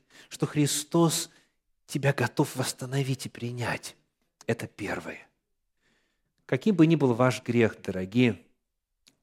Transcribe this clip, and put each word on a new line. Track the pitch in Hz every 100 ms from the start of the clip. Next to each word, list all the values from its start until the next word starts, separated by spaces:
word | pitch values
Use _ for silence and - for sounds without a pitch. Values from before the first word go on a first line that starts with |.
| _ - -
что | - 151
Христос | 151 143 - - 170 165 - - _ _ _ _ _ -
тебя | 151 135
готов | 139 120 - 143 131
восстановить | 127 - 127 135 135 131 -
и |
принять, | - 120 123 113 - - - _ _ _ _ -
это | 117 -
первое. | - - - - - - _ _ _ _ _ _ _ _ _ _ _
Каким | - - 220 170
бы | 160
ни | 156
был | 135
ваш | 113 127 -
грех, | - 117 110 -
дорогие, | - 92 95 117 123 104 _ _ _ _ _ _ _ _